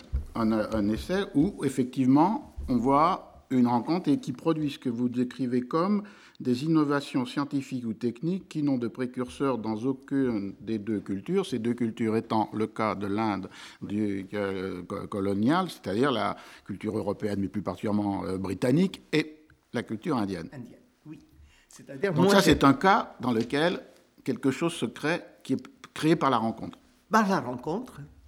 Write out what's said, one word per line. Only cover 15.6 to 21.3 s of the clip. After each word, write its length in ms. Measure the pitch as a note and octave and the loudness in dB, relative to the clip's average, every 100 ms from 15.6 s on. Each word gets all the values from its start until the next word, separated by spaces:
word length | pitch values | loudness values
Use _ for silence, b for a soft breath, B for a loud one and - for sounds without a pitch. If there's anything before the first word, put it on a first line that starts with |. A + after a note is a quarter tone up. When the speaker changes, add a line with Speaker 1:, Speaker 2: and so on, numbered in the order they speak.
| F3+ | 0
Speaker 1:
c'est-à-dire 420 | - - G#2 C#3+ | -6 -4 0 0
la 240 | A2+ G2+ F2 B B - | 0 -2 -4 B B -12
culture 320 | F#2+ G#2+ G#2+ | -8 -4 -4
européenne, 420 | G2 G2 G#2 G2+ | -4 -2 -2 -2
mais 80 | F#2+ | -2
plus 140 | G#2 | -2
particulièrement, 640 | F#2+ F2+ A2 G#2 G#2 F#2+ F2+ | -4 -4 -2 0 0 -2 -4
euh, 120 | F#2+ | -4
britannique, 680 | F#2+ F#2 B2+ D3 F#3+ - - | -4 -2 2 4 4 0 -2
et 320 | D#3 D#3 - _ _ _ | -2 -2 -8 _ _ _
la 100 | B2 | -6
culture 340 | - G#2+ F#3 C3 | -6 -6 -4 -2
indienne. 320 | G2+ F2+ E2 | -2 -4 -8
Speaker 2:
Indienne, 300 | C#3 - - _ _ D3+ | -12 -16 -20 _ _ -20
oui. 140 | D#3 _ | -20 _